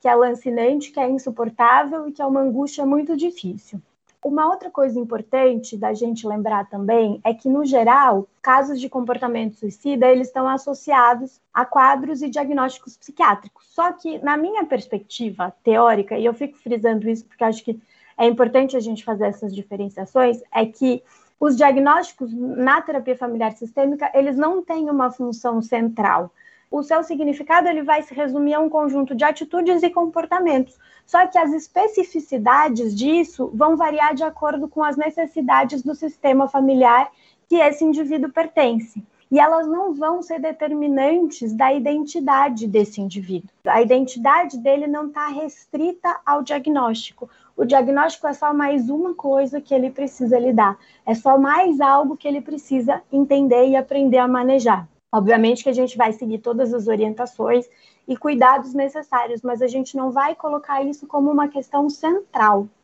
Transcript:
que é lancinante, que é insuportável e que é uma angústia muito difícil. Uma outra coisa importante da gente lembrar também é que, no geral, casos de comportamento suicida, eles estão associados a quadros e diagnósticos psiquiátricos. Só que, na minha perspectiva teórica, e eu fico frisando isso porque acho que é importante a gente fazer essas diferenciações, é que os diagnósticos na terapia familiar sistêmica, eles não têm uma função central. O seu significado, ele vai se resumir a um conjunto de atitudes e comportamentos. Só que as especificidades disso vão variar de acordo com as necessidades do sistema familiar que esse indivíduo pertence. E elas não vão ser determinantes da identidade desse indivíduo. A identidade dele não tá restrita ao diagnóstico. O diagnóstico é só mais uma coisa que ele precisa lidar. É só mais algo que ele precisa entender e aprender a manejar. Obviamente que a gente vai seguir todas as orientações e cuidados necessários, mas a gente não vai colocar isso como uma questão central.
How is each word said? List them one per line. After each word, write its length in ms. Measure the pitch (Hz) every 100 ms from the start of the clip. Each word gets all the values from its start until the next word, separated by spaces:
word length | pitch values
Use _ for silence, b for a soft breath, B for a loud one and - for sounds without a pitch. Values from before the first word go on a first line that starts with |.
que 60 | 254
é 80 |
lancinante, 760 | 240 247 240 - 233 233 285 285
que 80 | -
é 80 | 254
insuportável 960 | 262 262 226 233 226 240 254 285 320 302
e 60 |
que 80 | 294
é 60 | 277
uma 140 | 269
angústia 440 | 269 240 285 285
muito 320 | 277 285 294 320
difícil. 640 | 339 349 185 202 _ 196 _ _ _ _ 294
Uma 220 | 294 311
outra 220 | 370 370
coisa 280 | 311 269 233
importante 800 | 233 226 220 262 262 233 226 214
da 180 | 214
gente 320 | 214 240 226 220
lembrar 420 | 208 208 214 202
também 520 | 202 202 233 220 202
é 100 | 226
que, 160 | 226 269
no 160 | 277
geral, 640 | 285 262 226 262 269 196 196 _
casos 380 | - 262 277 277
de 80 | 254
comportamento 680 | 262 240 247 247 233 220
suicida, 540 | 214 214 - 285 277 254
eles 180 | 254 254
estão 220 | 269 262
associados 920 | 269 269 277 - 269 240 240 262 _ _
a 100 | -
quadros 580 | 254 285 262 277 277 302
e 60 | 294
diagnósticos 680 | 247 277 285 262 - - _
psiquiátricos. 720 | - - 320 202 202 _ _
Só 240 | - 339
que, 260 | 349 330 311
na 180 | 285 302
minha 280 | 330 427
perspectiva 920 | 320 262 - 208 - - 226 185 180 -
teórica, 560 | - 220 240 214 202 214
e 60 |
eu 100 | 226
fico 240 | 233 285 -
frisando 500 | - 233 226 220 214
isso 160 | 226
porque 200 | - _
acho 200 | 226 220
que 160 | - 226 b b b b
é 80 | 233
importante 500 | 233 247 262 269 262
a 40 |
gente 240 | 226 220
fazer 220 | - 214 208
essas 280 | 202 214
diferenciações, 880 | 196 196 196 202 196 190 262 247 240 -
é 140 | 226 220
que 360 | - 262 247 b b b _
os 180 | 294 247
diagnósticos 760 | 285 269 277 311 359 - 247
na 460 | 226 247 254 254 294
terapia 340 | - 285 240 254
familiar 360 | 247 226 226
sistêmica, 580 | 220 233 233 277 294 285
eles 240 | 269 277 262
não 240 | 311 370
têm 300 | 349 320 302
uma 200 | 285 254
função 520 | 247 247 233 247 233
central. 680 | 226 233 226 226 202 165 180 b b b b
O 140 | 285
seu 220 | 294 320
significado, 640 | 330 302 294 285 285 330 359
ele 140 | 320
vai 200 | 285 302
se 100 | 302
resumir 420 | 254 294 269 285
a 60 | 294
um 80 | 320
conjunto 460 | 311 294 269 269
de 100 | 247
atitudes 600 | 294 302 311 349 349 359
e 60 | 339
comportamentos. 840 | 359 339 330 330 359 349 269 254 _ b b _
Só 180 | 349 370
que 120 | 359
as 140 | 320
especificidades 1400 | 311 311 - 427 427 359 339 285 262 214 262 302 226 226
disso 560 | 202 262 330 330 - 254
vão 220 | 220 302 320
variar 380 | 320 302 294
de 100 | 277
acordo 440 | 311 311 302 302 302
com 140 | 311
as 140 | 302 294
necessidades 840 | 302 311 320 320 254 269 262 285
do 120 | 254
sistema 540 | 302 311 - 285 269 269
familiar 640 | 277 269 262 247 240 - b b b _
que 80 | 339
esse 280 | 294 294
indivíduo 480 | 320 294 294 302 285
pertence. 720 | - 330 - 262 233 226 - - _ _
E 100 | 277
elas 260 | 302 330 311
não 260 | 330 392
vão 300 | 285 311 349
ser 180 | 359 330
determinantes 1120 | 311 311 302 302 294 269 277 339 330 - 226
da 200 | 220 262
identidade 920 | 285 262 294 294 339 277 269 285 233 220
desse 340 | 208 208 208
indivíduo. 480 | 196 185 185 185 - _
A 160 | - 226
identidade 800 | 233 254 262 247 233 302 349 269
dele 280 | 247 277 294
não 220 | 294 302
tá 200 | 294 294
restrita 920 | 285 311 - _ 285 320 370 349 339
ao 180 | - 285
diagnóstico. 840 | 262 294 262 285 240 226 - _ - b b -
O 80 |
diagnóstico 600 | 240 269 247 277 311 285 302
é 60 |
só 200 | 277 294
mais 360 | 294 285 285 233
uma 260 | 285 359
coisa 460 | 349 285 269 277 285
que 140 | 285
ele 160 | 277 254
precisa 480 | 262 269 - 240 240
lidar. 400 | 247 233 208 202 b b
É 100 | -
só 240 | 220 269 269
mais 420 | 269 302 370 285
algo 360 | 285 277 285 294
que 100 | 294
ele 140 | 285
precisa 640 | 254 294 - 262 233 - _
entender 540 | 277 277 277 277 240 254
e 100 | 269
aprender 420 | 269 277 277 254
a 100 | 247
manejar. 600 | 254 247 269 233 190 170 _ _
Obviamente 500 | 220 196 233 226 240
que 80 | -
a 40 |
gente 220 | 247 254 233
vai 160 | 226
seguir 260 | 220 233 220
todas 360 | 226 233 254
as 120 | 240 208
orientações 800 | 220 214 214 240 _ 226 240 240 b b b -
e 100 | 254
cuidados 580 | 302 285 254 269 262
necessários, 680 | 262 277 302 285 254 240 233
mas 180 | 247 240
a 60 | 247
gente 300 | 254 262 269
não 140 | 262
vai 240 | 254 277
colocar 480 | 320 311 294 294 277
isso 240 | 277 294 285
como 240 | 294 285
uma 180 | 294 294
questão 400 | 285 269 285 294
central. 800 | 294 311 359 403 254 214 208 208 _